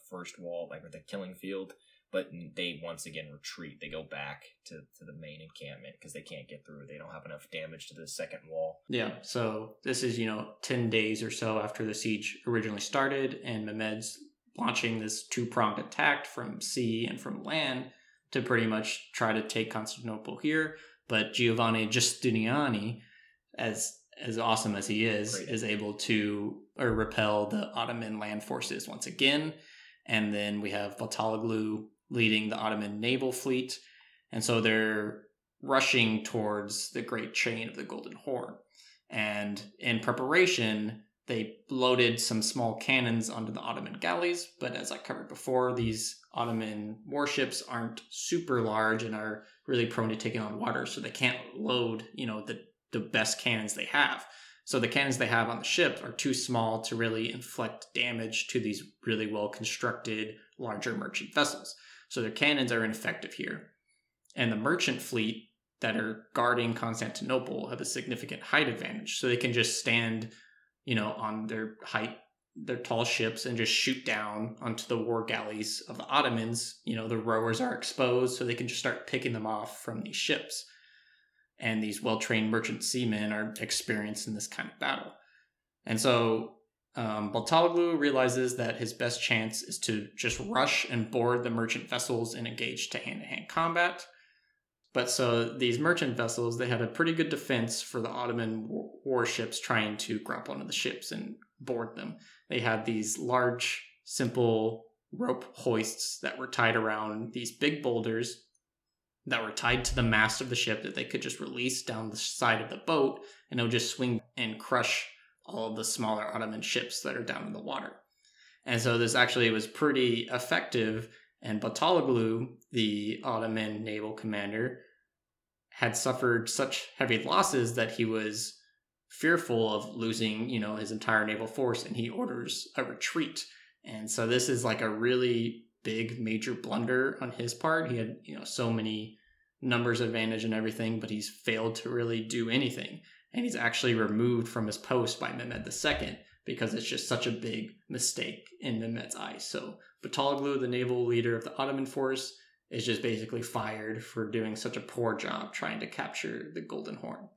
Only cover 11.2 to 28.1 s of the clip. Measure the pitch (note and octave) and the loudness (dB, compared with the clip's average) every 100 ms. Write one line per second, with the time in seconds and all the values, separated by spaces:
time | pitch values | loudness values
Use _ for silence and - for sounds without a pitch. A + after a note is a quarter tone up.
11.2 | A2 - A2+ A2 G#2 - A2 G#2 A2+ G#2+ | -2 -2 0 0 0 -2 -4 -2 0 0
12.2 | G#2 - - A#2 G#2+ G#2 - C#3+ C3+ C#3 | -2 -6 0 0 2 -2 0 2 2 2
13.2 | C3 - B2+ A2 G#2+ G#2+ A2 G#2+ A#2 - | 0 -2 -4 -4 -4 -2 -2 -2 -6 -10
14.2 | - _ _ - A#2+ A#2+ A#2 A2+ G#2+ G#2+ | -16 _ _ -6 -2 0 0 0 -2 -6
15.2 | - - A#2+ - G#2+ G#2 - - D3+ C#3+ | -4 -4 0 2 2 0 -4 0 2 2
16.2 | - - B2 - - - A#2 A2+ A#2 A2+ | -2 -8 -8 -6 -4 0 0 0 -2 -4
17.2 | - - - D#3 C#3+ C3 C3 - _ _ | -8 -8 -4 -2 0 -2 -6 -14 _ _
18.2 | _ C3+ B2 A#2+ A2+ A2 A2 - - - | _ -2 2 4 4 2 0 -6 -8 0
19.2 | A2+ A2 G#2+ A2+ A2 A2 A2 - A#2+ G#2+ | 2 2 0 0 0 -2 -6 -8 -8 -8
20.2 | A2 A#2 D3+ D#3 D#3 D#3 - - - A2+ | -8 -4 0 2 0 -4 -18 -20 -2 0
21.2 | G#2+ - A#2+ A2+ A#2 A2+ G#2+ A#2 A#2 - | 2 4 4 6 4 4 2 2 2 2
22.2 | B2+ A2 A2 C#3 D3 A2 G#2+ A#2 - - | 2 2 2 2 2 0 -2 -6 -12 -20
23.2 | - _ _ - A2+ G#2+ - - _ - | -20 _ _ -4 -2 -2 -4 -6 _ -12
24.2 | - A2 A2+ A2 - G2+ F#2+ G#2+ A2+ G#2 | -6 0 4 4 4 0 0 2 4 2
25.2 | G#2 G#2 - A#2 A2 G#2+ G#2 G2+ - G#2+ | 0 -4 -2 -2 0 0 -2 -4 2 4
26.2 | G#2 G#2 G#2 - - - B2+ A2 A2 - | 4 0 -2 -6 -12 0 2 4 2 2
27.2 | G#2+ G#2 G#2 G#2+ - A#2 A#2 A#2 A2+ | 4 4 2 0 -2 -2 -4 -4 -4